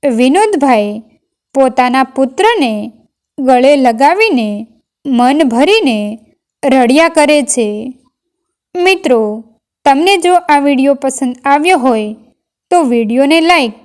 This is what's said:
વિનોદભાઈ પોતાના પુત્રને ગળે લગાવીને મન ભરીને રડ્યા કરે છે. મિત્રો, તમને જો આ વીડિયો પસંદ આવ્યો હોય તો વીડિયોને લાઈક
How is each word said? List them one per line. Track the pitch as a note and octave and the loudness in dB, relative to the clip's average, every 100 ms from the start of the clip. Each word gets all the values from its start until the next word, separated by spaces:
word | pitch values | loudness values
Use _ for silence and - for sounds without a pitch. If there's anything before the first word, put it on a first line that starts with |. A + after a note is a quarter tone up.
| C#4+ | -2
વિનોદભાઈ | A3+ B3+ D#4+ G#4+ F#4+ C#4 A#3 G#3 G#3+ A3+ _ _ _ _ | 0 0 2 0 0 0 0 -2 -8 -16 _ _ _ _
પોતાના | C#4 C4 B3+ B3 B3+ | 0 0 0 0 0
પુત્રને | C4 C4+ C4 - G4+ A#4 C4 G#3+ G#3+ - _ _ _ - | -2 -2 -4 0 0 0 -2 -4 -10 -16 _ _ _ -8
ગળે | C4 B3+ C4 C#4+ | 0 2 4 2
લગાવીને | B3+ A3+ C#4 F4+ A4+ C#4 G#3+ G#3 A3+ _ _ _ C#4+ | 2 2 0 2 0 0 -4 -8 -12 _ _ _ -4
મન | A#3+ B3 C#4+ | 0 2 2
ભરીને | D4 A#3 D4+ A4 D#4+ A3 G#3 A3+ _ _ _ _ C#4+ | 0 0 2 2 0 -2 -6 -10 _ _ _ _ 0
રડ્યા | C4 A#3+ C4+ E4 | 2 2 2 2
કરે | E4 D4 D4+ | 2 2 2
છે. | C4+ - G#3+ G#3 A#3+ B3+ _ _ _ _ _ _ _ F4+ | 0 -4 -4 -6 -10 -16 _ _ _ _ _ _ _ -4
મિત્રો, | F4+ F#4+ F#4+ A#3+ G#3+ G#3+ A3+ _ _ _ - | -2 0 0 0 -2 -6 -14 _ _ _ 0
તમને | C4+ F4 G4 | 2 2 2
જો | E4+ | 2
આ | F4+ F4 D4 | 0 2 0
વીડિયો | C#4+ C4+ C4+ | 2 0 0
પસંદ | C#4 C4+ C4 C4 B3 C#4 | 0 -4 -4 -6 -6 -2
આવ્યો | C#4+ D#4+ F#4 | 0 2 0
હોય | B3+ A3+ G#3+ A3 _ _ _ _ _ | 2 -2 -4 -12 _ _ _ _ _
તો | F4+ | 0
વીડિયોને | C#4+ A#3 A3 A#3+ C#4 E4 | 0 0 0 0 2 2
લાઈક | E4 F4 B3 G#3+ | 2 0 -2 -8